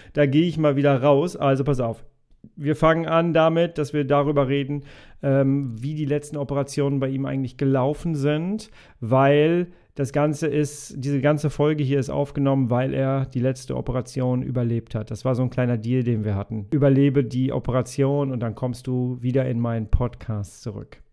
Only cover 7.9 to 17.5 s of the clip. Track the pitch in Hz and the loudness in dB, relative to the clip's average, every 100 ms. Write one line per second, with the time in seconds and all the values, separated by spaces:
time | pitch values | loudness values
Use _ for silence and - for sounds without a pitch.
7.9 | 151 175 151 139 151 175 214 - - - | -2 -4 -2 0 0 -2 -6 -8 -20 -20
8.9 | - 113 131 135 147 156 175 175 - _ | -10 0 4 6 6 4 2 -2 -10 _
9.9 | - 131 147 151 143 160 143 147 - - | -6 -4 0 0 0 -2 -2 -2 -6 -14
10.9 | - 135 143 143 151 151 - 147 151 135 | -8 -4 0 2 2 0 2 2 2 0
11.9 | 139 131 139 143 143 139 135 123 123 131 | 0 0 -2 -4 0 2 2 2 0 0
12.9 | 135 135 135 131 127 127 131 - 123 123 | 0 0 -2 -2 -2 -2 -2 -6 -6 -4
13.9 | 123 123 127 127 127 127 123 120 117 113 | -4 -6 -4 -2 -2 -2 -2 -2 -2 -4
14.9 | 113 110 107 131 123 123 131 123 117 113 | -8 -8 -6 -2 -2 -2 -2 -2 -2 -2
15.9 | 127 120 113 107 98 101 110 101 151 139 | -2 0 0 -2 -2 -4 -8 -4 2 4
16.9 | 139 139 135 120 123 131 | 6 4 2 0 -2 -2